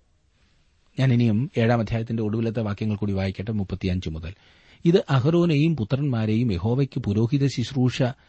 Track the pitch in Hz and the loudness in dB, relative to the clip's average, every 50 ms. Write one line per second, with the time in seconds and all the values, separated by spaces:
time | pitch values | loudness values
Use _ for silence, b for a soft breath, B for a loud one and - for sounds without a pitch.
0 | _ _ _ _ _ _ _ _ _ _ _ _ _ _ _ _ _ _ _ - | _ _ _ _ _ _ _ _ _ _ _ _ _ _ _ _ _ _ _ 0
1 | 131 131 123 120 120 117 107 107 131 180 - 120 113 113 123 117 110 101 117 117 | 2 2 4 4 4 2 2 0 0 -2 0 0 2 2 2 2 0 -2 -2 -4
2 | 113 - 117 113 110 107 104 117 113 113 107 120 110 101 101 - 110 110 104 101 | -4 -4 -4 -2 -2 -2 -2 -2 -2 -2 -2 -2 -4 -4 -4 -4 -2 -2 -2 -2
3 | 107 101 98 95 95 95 95 - 98 110 110 107 98 - - - - 95 92 90 | -2 -2 -2 -2 -2 -2 -4 -6 -6 -4 -4 -4 -4 -4 -6 -4 -2 -2 -2 -2
4 | - - 80 80 82 82 - b b b b b b b b b b 170 170 202 | -4 -6 -8 -8 -10 -12 -14 b b b b b b b b b b 2 4 4
5 | - - 143 131 113 151 165 170 170 - 156 139 151 165 160 135 110 - - 131 | 2 2 0 2 2 2 2 2 2 2 2 2 2 2 0 0 -2 -2 -2 -2
6 | 147 143 123 113 110 107 107 113 127 120 95 85 82 113 120 135 143 131 - 147 | 0 0 -2 0 0 0 0 2 2 0 0 0 0 0 0 0 0 -2 -2 -4
7 | - 104 101 107 117 117 147 139 139 135 - 127 117 - - 123 127 127 - - | -2 0 0 2 2 2 2 0 0 0 -2 -2 -4 -4 0 0 2 2 2 0
8 | 135 123 - b b | -2 -2 -2 b b